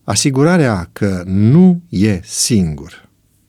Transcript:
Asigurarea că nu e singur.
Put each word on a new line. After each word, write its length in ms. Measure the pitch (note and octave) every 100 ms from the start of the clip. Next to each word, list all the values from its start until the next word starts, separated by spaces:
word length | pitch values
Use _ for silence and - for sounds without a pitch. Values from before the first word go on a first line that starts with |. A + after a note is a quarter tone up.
Asigurarea 840 | - G2+ D3 C3+ D#3 F3+ C3+ G2 E2+
că 300 | - G2+ F#2 F2+
nu 560 | G2 G#2+ D#3+ F#3 F3 -
e 300 | F2 G#2+ F2+
singur. 840 | - - - A2 E2+ D2 - - _ _ _ _